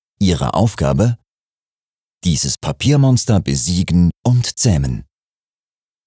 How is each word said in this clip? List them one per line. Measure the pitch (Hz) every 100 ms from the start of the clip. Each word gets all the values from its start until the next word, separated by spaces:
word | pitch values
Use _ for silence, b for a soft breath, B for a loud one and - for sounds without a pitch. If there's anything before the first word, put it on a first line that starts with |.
| _ _
Ihre | 98 80 67
Aufgabe? | - 110 - 67 69 120 120 _ _ _ _ _ _ _ _ _ _
Dieses | 87 71 69 -
Papiermonster | 156 139 127 147 135 123 - 101
besiegen | - 69 - 87 95 87 87 -
und | 120 123 - -
zähmen. | 120 78 65 57 - _ _ _ _ _ _ _ _ _